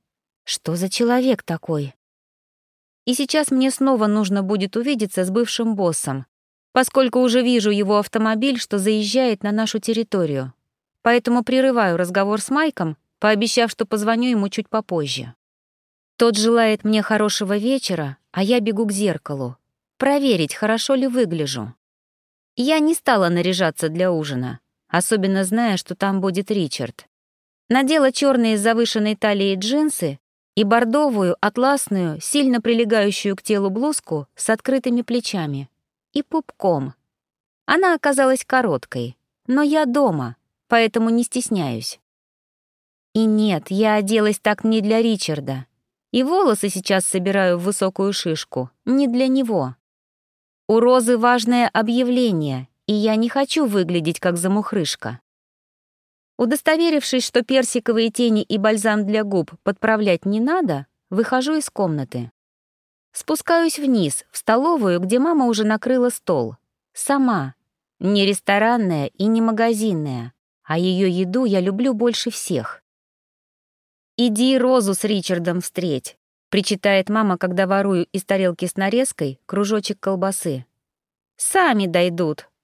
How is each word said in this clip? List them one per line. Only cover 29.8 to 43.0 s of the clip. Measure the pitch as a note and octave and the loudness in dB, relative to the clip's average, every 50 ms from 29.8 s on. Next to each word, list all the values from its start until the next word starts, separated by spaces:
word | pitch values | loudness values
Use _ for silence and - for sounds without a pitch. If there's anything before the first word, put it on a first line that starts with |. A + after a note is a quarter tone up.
| D#4 D4+ - - F3+ D3+ C#3 - _ _ _ _ _ _ _ | 0 0 -2 -2 -4 -4 -6 -8 _ _ _ _ _ _ _
и | - G#3+ | 0 2
бордовую, | G3+ A3+ A#3 A#3+ A3+ A3+ D4 D4+ C#4+ A#3+ G#3 F#3+ F3 F3 - | 4 4 2 2 2 2 2 2 2 2 2 0 0 0 0
атласную, | - G#3 G#3 A#3+ B3 C4+ C#4+ C4+ - - G3+ F#3+ F3+ E3 D3+ D#3 | -2 -2 0 2 2 2 2 0 -2 -2 -2 -2 -2 -2 -4 -6
сильно | - - - D4 C#4+ C4 B3 A#3+ | -8 -4 -2 0 2 2 0 0
прилегающую | A3 A3+ A#3+ A3+ A#3 G#3 A#3 A3 G3+ G3+ G3 - - G3+ G3 | 0 0 0 2 2 2 2 2 2 0 0 -2 -2 -4 -4
к | F#3+ - | -4 -2
телу | - A3 G3+ G3 G3 | -2 0 0 0 0
блузку | F#3+ G#3+ C4 D4+ D4+ - - - E3 D3+ C#3 - _ | -2 -2 -2 -2 -2 -4 -6 -6 -6 -6 -6 -10 _
с | - - - | -6 -2 -2
открытыми | A3 A3 - - C4 C4+ B3 C4 A#3+ A#3+ A#3+ | -2 0 0 -2 -2 0 0 0 -2 -2 -2
плечами | - A#3+ B3 A3+ - - G3 D#3+ D3 C#3+ C3+ C#3 - _ _ _ _ _ _ _ _ _ | -2 -4 -4 -4 -4 -4 -4 -4 -4 -6 -8 -8 -12 _ _ _ _ _ _ _ _ _
и | F#3+ - | -6 -6
пупком. | - - D#4+ C#4+ - - - - F#3+ E3+ C#3+ C3+ C3+ - _ _ _ _ _ _ _ _ _ _ _ _ _ _ | -4 -4 -6 -6 -6 -8 -2 0 0 2 0 -2 -6 -10 _ _ _ _ _ _ _ _ _ _ _ _ _ _
Она | - C#4+ E4 F#4+ F#4 E4+ | 0 2 2 4 2 2
оказалась | D4+ - D4 C#4 B3+ C#4 C4 C4 B3 - | 2 2 0 2 4 4 4 2 0 0
короткой, | - - C4 B3 G#3+ D3+ B2 - - - B2+ A#2+ A#2+ B2 - _ _ _ _ _ - | 0 0 0 2 0 0 -2 -4 -6 -6 -6 -6 -6 -8 -14 _ _ _ _ _ -2
но | B3 C#4 D4+ | 0 0 2
я | C#4+ D4 D#4 D4+ | 2 2 2 2
дома, | B3+ A#3+ D4 C#4+ A#3 E3+ D3 B2+ A#2 A#2+ - _ _ _ _ _ _ | 2 2 2 2 2 2 0 -4 -6 -8 -12 _ _ _ _ _ _
поэтому | - A#3 A3+ A3 - A#3 A3+ A3+ | 2 2 2 2 2 0 0 2
не | A#3 A#3 A#3+ | 2 0 0
стесняюсь. | - - B3+ B3 - A3+ F#3+ D#3+ C3+ A#2 A2 A#2 - - - _ _ _ _ _ _ _ _ _ _ _ _ _ _ _ _ _ _ _ _ | -2 -4 -6 -4 -2 -2 -2 -2 -2 -4 -6 -8 -10 -12 -14 _ _ _ _ _ _ _ _ _ _ _ _ _ _ _ _ _ _ _ _